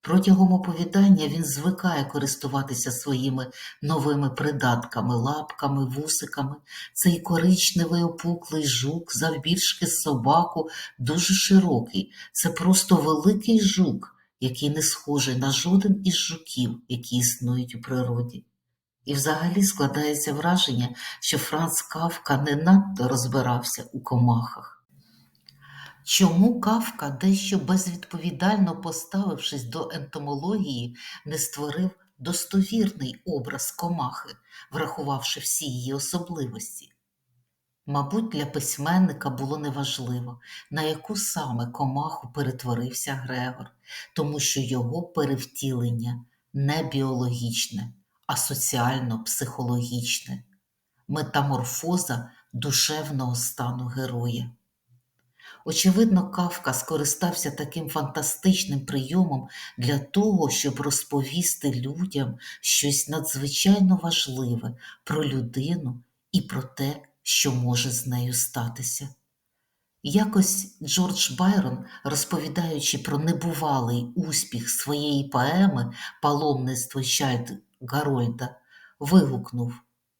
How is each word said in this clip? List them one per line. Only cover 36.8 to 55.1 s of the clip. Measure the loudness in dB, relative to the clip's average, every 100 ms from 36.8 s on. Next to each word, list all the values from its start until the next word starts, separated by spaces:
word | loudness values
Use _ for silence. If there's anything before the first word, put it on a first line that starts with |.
| -20 _ _ _ _ _ _ _ _ _ -4
Мабуть, | -2 0 -2 -2
для | -4 -4
письменника | -4 -6 -4 2 4 4 2 -6
було | -4 -4 -4
неважливо, | -4 -4 -4 -4 -4 -6 -6 -14 -18 -20 -10
на | -4
яку | -2 -4 -6 -6
саме | -4 -4 -4 -4 -6
комаху | -2 -2 -2 -4 -8 -10
перетворився | -4 -4 -4 -4 -4 -4 -6 -6
Грегор, | -6 -6 -6 -6 -8 -16 _ -18 -16 -10 -4
тому | -2 0
що | -2 -2
його | -2 -2 -2 -4
перевтілення | -4 -2 0 -2 -4 -6 -4 -2 -2 -2 -4 -6 -12 _ _
не | -2 0 0
біологічне, | -2 -2 0 0 -2 -2 -4 -4 -4 -6 -10 -12 _ _ -6
а | -4
соціально-психологічне. | -2 -2 -2 0 0 0 -2 -4 -4 -4 -6 -4 -2 -2 -2 -4 -2 -4 -6 -12 -12 _ _ _ _ _ -6
Метаморфоза | -4 0 0 2 0 -2 -4 -2 -2 0 -4 -6 _ _
душевного | -6 -2 0 2 0 -2 -2 -2 -2
стану | -4 -4 -4 -4 -4
героя. | -4 -4 -2 -2 -2 -6 -12 _ _ _ _ _